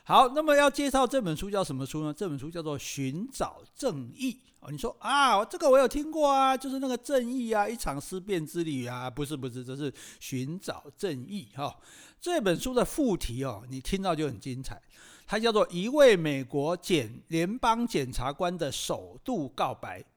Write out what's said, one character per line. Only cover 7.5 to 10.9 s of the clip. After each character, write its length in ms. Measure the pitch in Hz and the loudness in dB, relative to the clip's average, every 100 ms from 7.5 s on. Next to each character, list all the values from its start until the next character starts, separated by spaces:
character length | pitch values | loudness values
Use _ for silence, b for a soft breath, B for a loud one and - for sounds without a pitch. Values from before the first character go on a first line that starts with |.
啊， 120 | 214 208 | 0 0
一 120 | 240 | -2
场 240 | 170 139 | -6 -6
思 180 | - 185 | -6 -10
辨 260 | 190 185 151 | -2 -2 -2
之 160 | 170 | -4
旅 240 | 160 135 120 | -2 -2 -4
啊。” 220 | 123 127 | -6 -8
不 140 | 120 | -6
是， 140 | 139 147 | -6 -4
不 100 | 127 | -8
是， 160 | 123 | -8
这 100 | 123 | -10
是 200 | 135 143 B B B | -6 -6 B B B
寻 400 | - 131 131 180 | -8 -6 -6 -8
找 240 | - - 147 | -8 -12 -12